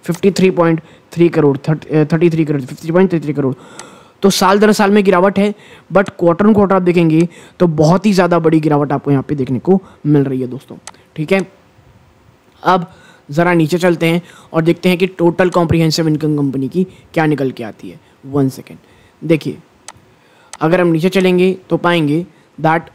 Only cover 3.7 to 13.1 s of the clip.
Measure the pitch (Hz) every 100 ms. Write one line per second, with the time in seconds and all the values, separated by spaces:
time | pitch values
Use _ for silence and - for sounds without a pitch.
3.7 | - - - - _ 196 - 190 202 214
4.7 | 208 196 208 196 180 196 196 208 208 -
5.7 | - _ 180 202 - 170 165 208 208 190
6.7 | 190 180 175 165 156 170 - - - 180
7.7 | 151 156 190 220 190 175 170 165 160 151
8.7 | 143 143 143 143 135 127 147 127 123 -
9.7 | 190 - - 151 147 135 131 123 127 _
10.7 | - - _ _ - 151 190 180 _ _
11.7 | _ _ _ _ _ _ _ _ _ -
12.7 | 185 170 - -